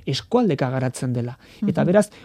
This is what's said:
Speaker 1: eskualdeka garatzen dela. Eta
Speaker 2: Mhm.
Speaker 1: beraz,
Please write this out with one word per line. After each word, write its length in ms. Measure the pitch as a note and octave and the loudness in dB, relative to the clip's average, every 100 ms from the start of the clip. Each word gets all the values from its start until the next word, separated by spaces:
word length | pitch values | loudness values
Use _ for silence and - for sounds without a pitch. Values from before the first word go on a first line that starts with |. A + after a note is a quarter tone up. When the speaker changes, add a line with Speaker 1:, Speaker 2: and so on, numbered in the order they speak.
| - | -6
Speaker 1:
eskualdeka 640 | C3 - A#3+ A3 C#3 C3 | -6 0 0 2 0 -2
garatzen 420 | C3 B2+ - C3 | -2 -4 -4 -4
dela. 260 | A#2+ A#2+ B2+ - - G3+ | -4 -6 -10 -20 -6 -2
Eta 140 | E3+ | 0
Speaker 2:
Mhm. 60 | D3 | 2
Speaker 1:
beraz, 220 | G3+ G3+ - | 2 2 -4